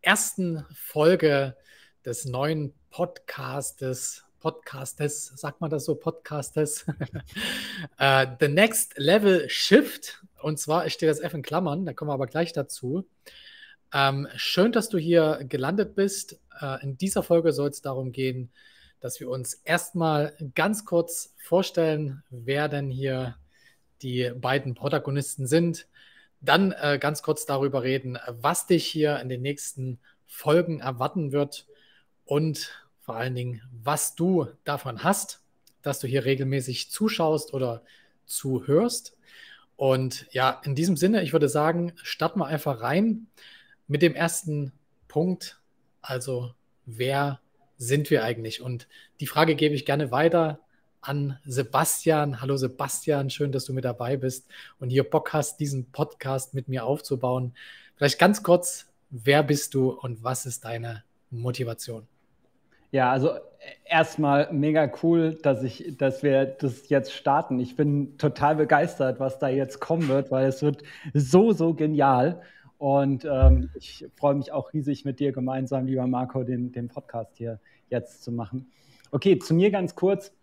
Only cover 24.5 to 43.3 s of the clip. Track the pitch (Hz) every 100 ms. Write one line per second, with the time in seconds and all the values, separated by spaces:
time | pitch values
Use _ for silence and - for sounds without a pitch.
24.5 | 139 135 120 - 151 143 139 135 - 131
25.5 | 156 170 165 - _ - _ _ _ 139
26.5 | 156 196 - 147 143 139 151 - 151 -
27.5 | 139 139 135 127 131 127 123 - 117 143
28.5 | 175 - 175 - 156 151 143 127 127 131
29.5 | 143 - - 131 123 _ _ _ - 151
30.5 | 160 170 156 135 123 135 190 147 143 143
31.5 | - _ _ _ _ _ _ - 143 160
32.5 | 147 - - _ _ - 113 127 123 123
33.5 | 120 - 120 113 147 - - 170 180 139
34.5 | - - 143 135 113 151 202 - - _
35.5 | _ _ _ - 135 131 135 131 135 135
36.5 | 139 131 123 - - 214 - 160 156 -
37.5 | 135 127 117 _ _ _ _ _ - 135
38.5 | 127 131 147 233 240 - _ _ - -
39.5 | - _ _ 135 131 131 - - 127 131
40.5 | - - 135 175 160 180 220 165 160 143
41.5 | 151 151 170 175 - - - 160 208 143
42.5 | 151 - 120 117 160 226 220 -